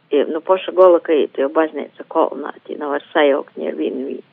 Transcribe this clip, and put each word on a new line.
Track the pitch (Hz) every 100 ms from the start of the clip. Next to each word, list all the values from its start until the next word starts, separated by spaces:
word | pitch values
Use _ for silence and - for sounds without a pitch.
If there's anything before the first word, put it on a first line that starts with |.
| -
E, | 143 120
nu, | 156
poša | 160 185 - 175
gola, | 185 170
ka | - 156
iet, | - -
jo | 135
baznīca | 160 156 151 - - -
kolonā, | 160 160 139 147 -
tie | - -
nav | 147
var | 143 -
sajaukt | 170 147 143 - -
ne | 156
ar | 156
vienu | 151 135 135
vī-, | - -